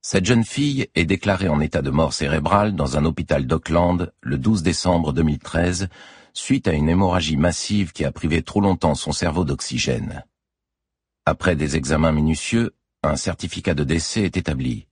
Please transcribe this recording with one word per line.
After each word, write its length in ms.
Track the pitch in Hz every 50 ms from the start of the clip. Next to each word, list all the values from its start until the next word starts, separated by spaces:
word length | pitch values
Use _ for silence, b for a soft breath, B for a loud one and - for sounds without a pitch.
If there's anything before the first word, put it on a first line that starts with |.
Cette 240 | - - - 98 90
jeune 200 | 101 123 117 110
fille 420 | - - 135 143 147 139 135 - - _
est 80 | 82 85
déclarée 460 | 80 98 92 - 104 98 90 98 90
en 100 | 76 73
état 220 | 76 76 - -
de 80 | 71 -
mort 240 | 65 76 80 73 -
cérébrale 600 | - 78 71 78 80 76 - 98 101 104 107 101
dans 220 | 82 76 65 64
un 80 | 76 73
hôpital 440 | 82 76 - 82 - - 71 67
d'Auckland 680 | 64 - 78 - - 85 85 87 87 87 85 87 80 _ _
le 160 | - - 69
douze 260 | 67 64 107 110 98 78
décembre 480 | 92 78 - - 90 90 85 80 76
deux 120 | 67 73 82
mille 160 | 78 73 67
treize, 500 | - - - 80 85 90 92 90 98 92 B B B B B B B B B
suite 360 | - - - 131 135 - -
à 20 |
une 160 | 80 73 76
hémorragie 480 | 78 85 92 98 90 87 92 82 76 78
massive 560 | 69 78 87 80 - - - 104 104 95 80
qui 140 | - - 78
a 80 | 69 -
privé 300 | - - 80 82 82 78
trop 180 | - - 104
longtemps 340 | 101 98 92 82 - 80 73
son 160 | 69 - -
cerveau 320 | 73 - 90 82 76 87 87
d'oxygène. 800 | 69 69 64 - - 64 62 - - 64 58 - - - - - _ _ _ _ _ _ _ _ _ _ _ _ _ _ _ _ _ _ _ _
Après 320 | 80 78 - - 92 85
des 180 | 71 78 73 71
examens 380 | 80 67 69 80 76 78 82 78
minutieux, 640 | 76 76 78 80 76 - - - 117 117 - _ _ _ _ _ _ -
un 140 | 76 71
certificat 560 | 69 - - 82 - - 87 - - - - 82
de 100 | 71 76
décès 380 | 67 82 82 78 - - 113
est 160 | 104 90 -
établi. 500 | - - - 76 65 65 64 117 107 - _